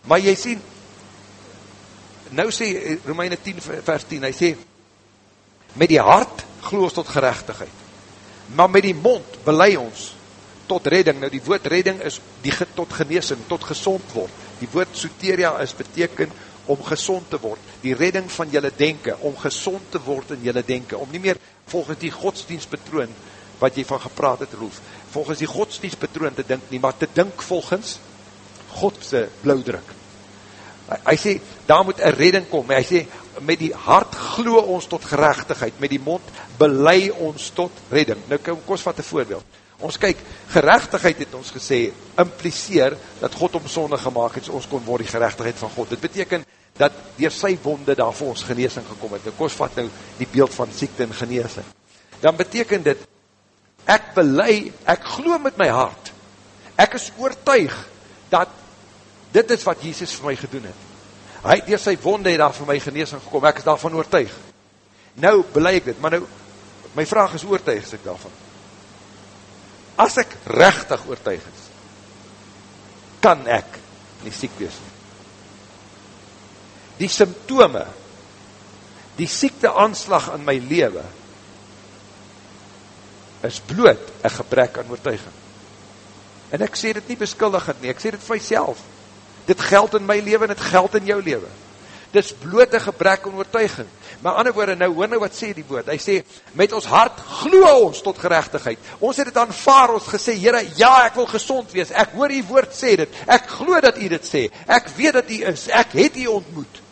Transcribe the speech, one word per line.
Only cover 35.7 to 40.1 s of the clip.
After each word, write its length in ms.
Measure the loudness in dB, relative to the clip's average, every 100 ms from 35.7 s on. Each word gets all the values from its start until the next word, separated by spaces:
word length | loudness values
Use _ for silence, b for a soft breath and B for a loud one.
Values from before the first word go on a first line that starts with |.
| -6
met 100 | -4
die 100 | -4
mond 220 | -4 -6 -8 B B 4
bely 520 | 4 6 6 6 4
ons 400 | -4 -6 -8 -10
tot 180 | -6 -6 -8 -2
redding." 280 | 0 0 -4 -4
Nou 100 | -6
kom, 200 | -4 -8
kom 100 | -6
ons 80 | -6
vat 160 | -4 -8
'n 40 |
voorbeeld. 420 | -6 -4 -4 -8 -12 b b b
Ons 160 | -12 -2
kyk, 220 | -2